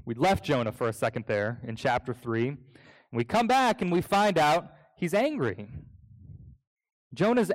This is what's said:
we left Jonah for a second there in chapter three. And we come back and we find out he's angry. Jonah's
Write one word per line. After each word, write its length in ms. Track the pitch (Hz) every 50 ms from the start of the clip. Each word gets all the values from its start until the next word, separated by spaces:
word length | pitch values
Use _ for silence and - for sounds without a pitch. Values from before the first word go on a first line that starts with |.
| -
we 80 | - 117
left 300 | 117 139 185 196 - -
Jonah 260 | - 147 131 117 107
for 180 | 104 - 127 117
a 40 | 110
second 340 | - - 117 113 123 113
there 340 | - 110 104 101 107 120 120 -
in 100 | - 110
chapter 400 | 107 - 139 120 123 - - 120
three. 340 | - - 120 113 113 117 127
And 100 | 143 123 - - - - - - - - _ _ -
we 120 | 117 -
come 240 | - - 214 240 220
back 340 | 247 262 262 247 214 - 202
and 80 | 180
we 100 | 175 175
find 380 | 160 - - 196 208 214 196 165
out 340 | 151 147 151 175 - - - - - _ _
he's 160 | - - 170 160
angry. 560 | 202 240 294 311 254 143 117 92 98 107 104 - - - - - - - - - - - - - - - - - _ _ _ _ _ _ _ _ _ _ - -
Jonah's 380 | 117 170 214 240 247 220 170